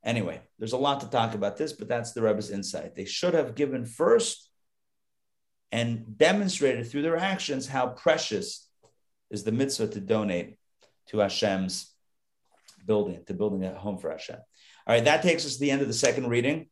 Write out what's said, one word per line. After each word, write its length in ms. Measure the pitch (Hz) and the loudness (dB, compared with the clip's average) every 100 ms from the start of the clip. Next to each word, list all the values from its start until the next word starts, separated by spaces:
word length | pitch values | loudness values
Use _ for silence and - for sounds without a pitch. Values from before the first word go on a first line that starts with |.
Anyway, 380 | - 117 90 82 - _ | 0 -2 -2 -6 -14 _
there's 140 | 110 | -4
a 60 | 127 | 0
lot 220 | 139 139 | 0 0
to 100 | 113 | -2
talk 240 | 123 113 | 0 0
about 240 | 110 101 101 | 0 -2 -2
this, 160 | 151 | -6
but 120 | - 107 | -6 -4
that's 260 | 120 117 | -4 -4
the 100 | - | 0
Rebbe's 280 | 110 104 107 | 2 2 -2
insight. 440 | 101 92 80 80 | -6 -6 -8 -10
They 100 | - | -10
should 300 | 98 - - | -8 -2 0
have 200 | 165 131 | 2 0
given 300 | 117 143 131 | 0 -2 -2
first 640 | 117 - 170 233 - - _ _ _ _ _ _ _ _ _ _ _ _ _ | -8 0 4 6 4 -6 _ _ _ _ _ _ _ _ _ _ _ _ _
and 440 | 113 120 117 113 107 | -2 0 -2 -8 4
demonstrated 680 | 156 196 196 - 139 120 120 | 4 6 0 2 2 2 -2
through 160 | 143 | -2
their 140 | 156 165 | 0 0
actions 500 | 190 190 - 135 117 | 0 -2 -4 -4 -4
how 220 | 131 123 | -2 -2
precious 800 | - - 156 - 104 92 - _ _ _ _ _ _ _ | 0 2 2 2 -4 -4 -12 _ _ _ _ _ _ _
is 120 | 107 | -6
the 100 | 101 | -2
mitzvah 360 | 113 135 135 110 | 0 0 0 -2
to 120 | 104 | -4
donate 580 | 95 110 104 87 - - _ _ _ _ _ | 0 0 2 -2 -4 -12 _ _ _ _ _
to 100 | 107 | 0
Hashem's 760 | 101 - 104 95 92 90 - _ _ _ _ _ _ _ _ _ 92 | 2 2 0 2 -2 -4 -12 _ _ _ _ _ _ _ _ _ 0
building, 380 | 107 98 87 - | 0 0 -4 -10
to 80 | |
building 300 | 92 107 98 | -2 -2 0
a 100 | 92 | -4
home 240 | 92 98 95 | -6 -8 -6
for 120 | 80 | -6
Hashem. 260 | 80 - - | -8 -12 -16
All 580 | - _ - - - | -18 _ -20 -16 2
right, 100 | 117 | 4
that 180 | 117 156 | 6 4
takes 240 | 180 165 147 | 4 0 -2
us 80 | |
to 60 | 123 | -2
the 100 | 139 | 0
end 100 | 139 | 0
of 80 | 135 | 0
the 60 | |
second 340 | - 131 120 123 | 2 2 2 0
reading. 400 | 120 123 156 160 | 2 2 -2 -6